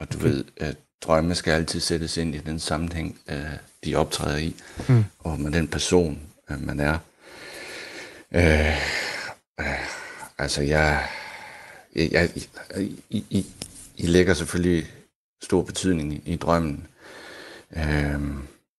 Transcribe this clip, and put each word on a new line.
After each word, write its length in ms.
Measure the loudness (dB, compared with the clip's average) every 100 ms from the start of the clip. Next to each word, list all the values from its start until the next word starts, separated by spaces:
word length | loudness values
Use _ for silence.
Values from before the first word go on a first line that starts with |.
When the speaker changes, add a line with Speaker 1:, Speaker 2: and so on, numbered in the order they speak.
Speaker 1:
Og 120 | -10
du 60 | 0
Speaker 2:
Okay. 100 | 2
Speaker 1:
ved, 160 | 2 -2 -6
at 200 | -6 -6 _ _
drømme 320 | 2 4 4
skal 160 | 0 2
altid 280 | 2 0 -2
sættes 360 | -2 -2 -2 -2
ind 180 | -2
i 40 | -4
den 200 | -6 -6
sammenhæng, 600 | -2 -2 -2 -4 -6 -8 -10
øh, 80 | -8 -6 -10 -14 _
de 100 | -2
optræder 420 | 2 2 0 -2 0
i. 180 | -2 -6 -12 -6 4
Speaker 2:
Mm. 160 | 6 4 -2
Speaker 1:
Og 220 | -6 -2
med 100 | 0
den 160 | 0 0
person, 500 | -2 4 4 4 0 -10 -20 -10
øh, 160 | -6 -4
man 140 | 0
er. 180 | 0 0 -4 _ -20 -18 -16 -14 -14 -14 -14 -14 -16 -18 0
Øh, 420 | 4 6 6 4 2 -2 -4 -4 -6 -10 -12 _ -8
øh, 280 | -6 -4 -6 -10 -12 -14 -14 -6
altså, 240 | -4 0
jeg, 460 | 2 4 4 2 -2 -8 -12 -14 -16 -18 -18 -20 -8
jeg, 180 | -2 2
jeg, 180 | 4 2 0 -12 -16 -10 -6 -6 -6 -6
I, 140 | -6 -2
I, 160 | -2 -2 -8 -16 -16 -18 -4
I 100 | 4
lægger 280 | 6 6
selvfølgelig 520 | 4 0 0 2 2 0 -10 -20 _ _ _
stor 200 | 0 0
betydning 500 | 0 -2 0 0 -2
i, 80 | -6
i 120 | -4 -2
drømmen. 500 | 2 2 2 -4 -10 _ -20 -20 -18 -18 -18 -20 -12 -4
Øhm, 640 | 0 2 0 0 -4 -6 -10 -18 _